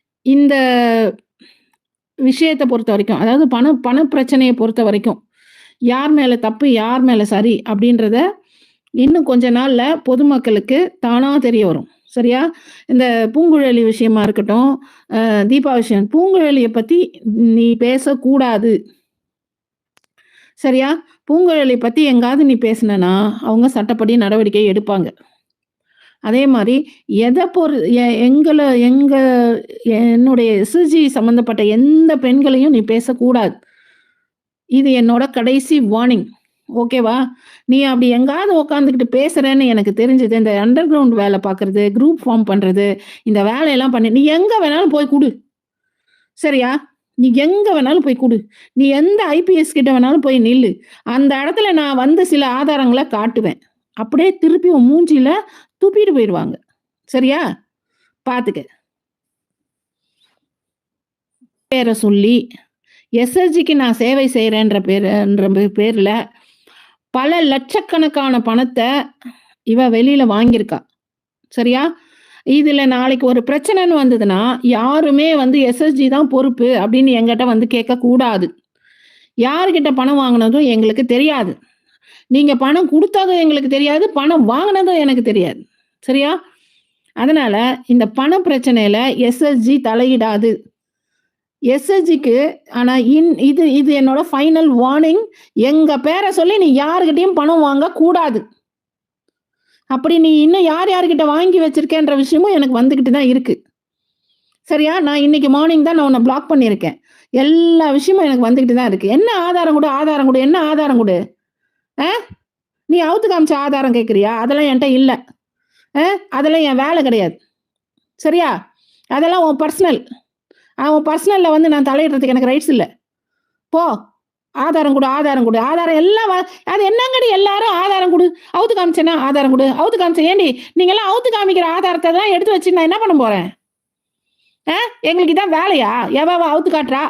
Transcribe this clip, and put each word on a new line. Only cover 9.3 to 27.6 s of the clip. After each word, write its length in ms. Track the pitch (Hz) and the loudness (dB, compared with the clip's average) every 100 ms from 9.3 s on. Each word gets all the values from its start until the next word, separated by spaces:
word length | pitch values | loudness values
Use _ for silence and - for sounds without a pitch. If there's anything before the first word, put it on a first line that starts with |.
| 247 247 | 0 2
நாள்ல 480 | 240 269 240 269 320 | 0 0 0 0 -4
பொதுமக்களுக்கு 920 | - 247 285 262 240 208 - 269 359 - | -2 0 2 0 0 -2 0 -2 -2 -4
தானா 380 | 240 240 277 285 | -2 0 0 0
தெரிய 280 | 240 226 190 | 0 0 0
வரும். 220 | 156 - _ _ | -2 -8 _ _
சரியா? 360 | 247 240 254 330 330 - - - | -2 0 0 -4 -6 -20 -20 -2
இந்த 420 | 254 247 233 226 | 0 2 0 -2
பூங்குழலி 520 | 269 339 311 269 240 | 0 2 2 2 2
விஷயமா 380 | 226 220 226 214 | 0 0 0 2
இருக்கட்டும், 480 | 208 208 202 220 269 269 - _ - | 0 -2 -2 0 0 -2 -8 _ -8
அஹ், 320 | 220 226 208 202 | -4 -2 0 0
தீபா 280 | 269 277 | 0 0
விஷயம், 360 | 247 220 202 208 | -2 0 -2 0
பூங்குழலியை 600 | 311 381 381 302 269 233 | 0 2 2 2 2 0
பத்தி 280 | 233 220 339 - - 226 220 233 | -2 0 0 0 -6 -6 0 2
நீ 280 | 226 233 226 | 4 2 0
பேசக்கூடாது. 960 | 240 262 277 254 254 269 247 214 226 208 - _ _ _ _ _ _ _ _ _ _ _ _ _ _ _ _ - | 0 0 -2 -2 0 0 0 0 0 0 -4 _ _ _ _ _ _ _ _ _ _ _ _ _ _ _ _ -6
சரியா? 300 | 269 254 269 330 - _ | -2 0 0 -4 -8 _
பூங்குழலி 560 | - 320 359 311 262 240 | -2 0 2 2 0 0
பத்தி 240 | 233 277 | -2 0
எங்காவது 420 | 294 247 240 277 285 | 2 2 2 2 2
நீ 100 | 240 | 2
பேசுனனா, 580 | 226 226 220 202 180 190 208 - | 0 -2 -2 0 0 0 -2 -4
அவங்க 260 | 220 220 254 | -2 2 2
சட்டப்படி 500 | 240 208 226 214 233 | 0 -4 -2 0 0
நடவடிக்கை 500 | 202 214 208 208 214 | 2 0 0 0 0
எடுப்பாங்க. 400 | 202 214 196 165 - _ _ _ _ _ _ _ _ _ _ | 0 -2 -4 -4 -10 _ _ _ _ _ _ _ _ _ _
அதே 240 | 214 247 277 | -4 0 2
மாதிரி 280 | 247 202 262 311 _ - 202 | 2 2 -2 -4 _ -6 -2
எதை 260 | 240 269 359 | 0 0 0
பொறு-, 480 | 370 | -2